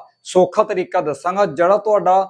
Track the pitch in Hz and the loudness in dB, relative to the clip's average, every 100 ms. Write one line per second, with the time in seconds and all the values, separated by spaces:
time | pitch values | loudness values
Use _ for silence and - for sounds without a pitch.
0 | - _ - 185 180 208 214 185 180 180 | -4 _ -2 0 2 0 -2 -4 -4 -4
1 | 151 143 175 190 196 143 170 208 214 208 | -4 -4 -4 -2 -2 0 2 2 0 0
2 | 175 185 | 2 2